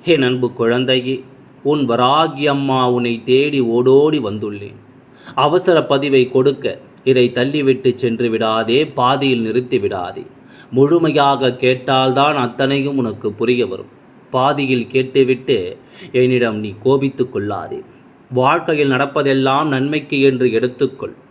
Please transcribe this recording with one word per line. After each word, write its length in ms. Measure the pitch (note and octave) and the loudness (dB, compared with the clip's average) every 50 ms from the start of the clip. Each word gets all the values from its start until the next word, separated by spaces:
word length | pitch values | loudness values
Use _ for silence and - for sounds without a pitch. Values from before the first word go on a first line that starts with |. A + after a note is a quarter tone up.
| _ | _
என் 180 | F3 E3+ C#3+ C3+ | 0 2 2 2
அன்பு 240 | B2 B2+ B2+ B2 A#2+ | 0 0 0 -2 -4
குழந்தையே, 600 | - - A#2 A2+ A#2+ B2+ C3 B2 C3 B2+ B2 B2+ C3 B2+ - - - - - - - - - | -2 0 0 0 2 0 0 0 0 0 0 -2 -6 -8 -8 -16 -20 -20 -20 -20 -20 -6 -2
உன் 200 | C3+ D3 D3+ C#3 | -2 0 0 0
வராகி 600 | A#2+ A#2 A#2 B2 B2+ C#3 D#3 D#3+ D#3+ C#3 C#3 C#3+ D3 | 0 0 2 2 2 4 2 2 0 -2 -4 -2 -2
அம்மா 320 | C#3 C#3 C#3 C3+ C3 C3 B2+ B2 | -2 -2 -2 -2 0 0 0 0
உன்னை 240 | B2 B2 A#2+ A#2+ A#2+ A2+ G#2+ | 0 0 -2 -2 -4 -6 -2
தேடி 360 | - B2+ C3 C#3+ D3 C#3+ C#3 B2 A2+ | 2 2 2 2 2 0 0 0 0
ஓடோடி 520 | A2+ A#2+ B2 C3 C3 C#3 D3 D#3 D#3 D3 | 0 2 4 6 6 6 6 4 0 0
வந்துள்ளேன். 600 | A#2+ G#2 G2+ G#2+ G#2+ G#2 G#2 G2+ G2+ G2+ - - - - - - - _ - - - - - | -4 -4 -6 -6 -8 -8 -10 -10 -14 -16 -18 -20 -20 -20 -20 -20 -20 _ -20 -20 -20 -10 -2
அவசர 420 | - C3 D3 D#3 F3+ F3+ F#3 F3 D#3+ C#3 | 0 2 2 2 2 2 4 2 2 2
பதிவை 400 | - D3 C#3 C#3 C#3+ C3+ C3 B2+ | 2 0 0 0 2 2 2 2
கொடுக்க, 500 | B2 - C3 C3 C#3+ C#3 - - A#2 F2+ - - - - - - | 4 2 2 2 2 0 0 -6 -8 -8 -8 -14 -20 -20 -6 -2
இதை 220 | C3 C3 B2+ B2 A#2+ | 0 2 4 2 2
தள்ளிவிட்டு 640 | A#2+ B2 B2 C#3 C#3 D3+ C#3+ C3+ C3 - - C3 A#2 | 2 -2 -2 -2 -2 0 2 2 0 2 2 -2 0
சென்று 340 | A#2+ C3 A#2+ A2+ A2 A#2+ A#2 | 0 -2 -2 -2 0 -2 -2
விடாதே, 500 | A2 A2 A2+ A2 A2 A2+ A2+ G#2+ A#2 C3+ D3+ - | -2 0 0 0 0 -2 0 0 0 0 0 -2
பாதியில் 540 | - - B2 B2 C#3 C#3 C#3 C3+ B2+ A#2+ A2+ | -2 0 0 0 2 2 0 0 0 0 -2
நிறுத்தி 340 | A2 A2+ B2 B2+ B2 C3 A#2+ | -2 -2 -2 -2 0 -2 -2
விடாதே. 460 | G2+ G2 G2+ F#2+ F2+ F2+ G2 G2+ F2+ - - - - - - - - - | -2 -2 -4 -4 -8 -8 -10 -12 -16 -16 -20 -20 -20 -20 -20 -20 -18 -6
முழுமையாக 840 | - B2 C#3 C#3+ E3 E3+ E3 D#3 C#3+ D3 C#3 C#3 C#3 B2+ C3+ B2+ A#2+ | 2 2 4 4 4 2 2 2 2 4 4 4 2 2 0 -2 -2
கேட்டால்தான் 840 | C3 - B2+ B2+ B2+ B2+ - C3+ C3 C3 C3 B2+ C3+ C#3 D3 D3+ C#3+ | 0 0 0 0 0 -2 -2 0 0 2 2 2 2 2 2 2 0
அத்தனையும் 600 | B2 A#2+ A#2 - C#3 C3 C#3 C#3 C3+ C#3+ C#3 C3+ | -4 -4 -2 -2 -2 -2 0 -2 -2 -2 -2 -2
உனக்கு 320 | A#2+ A2 G#2 G#2+ - A2 G2 | -4 -4 -6 -6 -6 -8 -4
புரிய 280 | G#2 A#2 A#2 B2 A#2+ A#2 F#2+ | -2 0 0 0 0 0 -4
வரும். 260 | F#2 F#2+ G2+ - - - - - - - - - | -4 -10 -12 -16 -20 -20 -20 -20 -20 -20 -20 -4
பாதியில் 540 | - C3 B2+ C#3+ D3 C#3 C#3 C3 C3 B2 A2+ - | -2 0 2 2 0 0 0 0 0 -2 -2 -2
கேட்டுவிட்டு 720 | - C3 C3 C3 B2+ C#3 C3 B2 C3 B2 - - C3+ G#2 F2+ F2+ - - - - - - - - - | -2 -2 -2 0 2 2 2 2 2 -2 0 -2 -2 -2 -2 -6 -10 -14 -20 -20 -20 -20 -20 -6 -2
என்னிடம் 460 | B2 B2+ B2+ B2+ B2 A#2+ A#2 G#2+ G#2+ | 0 0 2 2 0 0 -2 -2 -6
நீ 140 | G#2+ G#2 G2 G#2 | -8 -10 -12 -4
கோபித்து 460 | - B2+ C3+ C#3 C#3 C3+ C3+ - B2+ | 0 0 0 2 0 -2 -2 -4 -6
கொள்ளாதே. 560 | B2 - G#2 G2+ G#2 G#2 F#2 D#2+ - - - - - - - - - _ _ - _ | -4 -4 -6 -6 -6 -6 -8 -8 -10 -12 -12 -14 -16 -20 -20 -20 -20 _ _ -18 _
வாழ்க்கையில் 640 | B2+ B2 B2+ C3+ D#3 E3+ E3+ E3+ D#3+ D3 D3 C#3 C3 | -2 0 2 2 2 0 0 -4 -2 0 2 2 2
நடப்பதெல்லாம் 720 | B2+ C#3 C#3 - D#3 C#3+ C#3 C3+ C3+ C3 C3+ C3 C#3 D#3 D#3 | 0 0 -2 -2 -2 0 0 0 2 2 0 0 0 0 0
நன்மைக்கு 500 | C#3 C3 C3+ C#3+ D3+ D#3 C#3 - D3+ C#3 C3+ | -2 -2 -2 -2 -4 -4 -4 -4 -2 2 2
என்று 240 | C#3 C3 B2 B2+ B2 | 2 4 4 0 2
எடுத்துக்கொள். 680 | G#2+ A2+ A#2 B2 B2 - C#3 B2+ - - - - - - - - | 2 2 0 -2 -2 -2 -4 -4 -4 -6 -12 -12 -14 -16 -20 -20